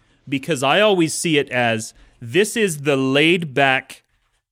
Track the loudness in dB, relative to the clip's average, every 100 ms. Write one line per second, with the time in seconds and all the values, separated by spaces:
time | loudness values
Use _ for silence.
0 | _ _ -8 -6 -4 -2 0 2 2 2
1 | 0 -2 0 0 0 0 0 0 -6 -16
2 | -20 -18 -4 0 0 0 -2 -2 -2 0
3 | 2 2 2 2 -2 0 2 0 -4 -20
4 | _ _ _ _ _